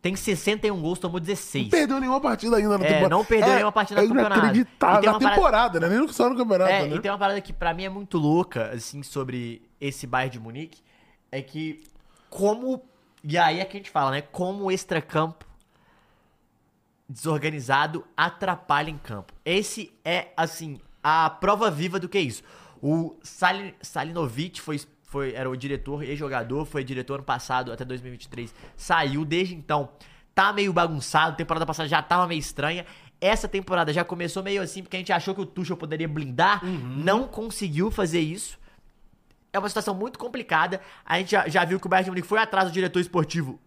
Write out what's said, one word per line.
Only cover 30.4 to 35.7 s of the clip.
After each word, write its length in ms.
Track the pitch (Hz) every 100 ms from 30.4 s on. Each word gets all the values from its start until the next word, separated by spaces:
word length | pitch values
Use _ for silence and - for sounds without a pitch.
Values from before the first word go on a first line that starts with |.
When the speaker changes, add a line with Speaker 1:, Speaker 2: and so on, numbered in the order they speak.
| 196
Speaker 1:
meio 200 | 202 202
bagunçado, 640 | 175 170 151 123 151 160 156
temporada 300 | 165 160 160
passada 220 | 156 156
já 120 | 156
tava 260 | 147 175 180
meio 120 | 165
estranha. 480 | 139 - 143 175 175 - - _
Essa 260 | 185 214 214
temporada 460 | 196 190 180 156
já 100 | 151
começou 400 | 175 175 170 180
meio 200 | 190 202
assim, 200 | 180 196
porque 140 | 180 185
a 20 |
gente 120 | 185
achou 220 | 180 196
que 60 | 190
o 40 | 185
Tuchel 300 | - 180